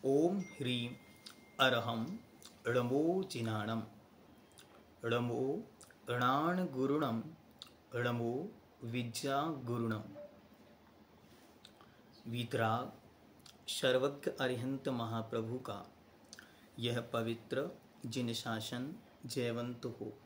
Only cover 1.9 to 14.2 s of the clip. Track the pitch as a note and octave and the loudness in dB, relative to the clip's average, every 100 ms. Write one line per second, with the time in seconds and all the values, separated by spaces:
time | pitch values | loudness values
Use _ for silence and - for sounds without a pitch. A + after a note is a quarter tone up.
1.9 | A2+ B2 G#3+ - - - - A#2 B2 A#2+ | 0 -2 -4 -12 -20 -20 -8 2 2 4
2.9 | C3+ D#3+ F#3+ F#3+ A#2 A2+ A2 G#2+ A2+ G#2+ | 4 4 2 0 -2 0 0 0 -2 -4
3.9 | - - - - - - - - - - | -12 -20 -20 -20 -20 -20 -20 -20 -20 -20
4.9 | - A#2 A#2+ A#2+ A#2+ C3 F3+ A#3 - - | -6 0 2 2 2 0 0 -6 -16 -20
5.9 | - - B2 B2 C3+ D#3+ F3+ F3+ C3 C3+ | -18 -4 2 4 4 4 2 0 0 2
6.9 | C#3+ C#3+ A2+ - - - - - - - | 4 2 0 -4 -12 -20 -20 -20 -20 -8
7.9 | A#2+ B2 A#2+ A#2 B2+ F#3+ - - - A#2+ | -2 0 2 0 -2 -4 -10 -20 -12 -4
8.9 | B2 A#2+ A2+ C#3+ C#3 D#3+ C#3+ B2 A#2+ A#2 | -4 -2 -2 0 2 0 -2 -2 0 0
9.9 | A2 - - - - - - - - - | 0 -4 -12 -16 -18 -20 -20 -20 -20 -20
10.9 | - - - - - - - - - - | -20 -20 -20 -20 -20 -20 -20 -20 -20 -20
11.9 | - - - - A#2 A#2 A#2+ A2 A2+ B2+ | -20 -20 -16 -6 -4 0 2 4 2 0
12.9 | - - - - - - - - - C3+ | -10 -20 -20 -20 -20 -20 -18 -8 0 4
13.9 | B2+ C#3 C#3 | 4 4 0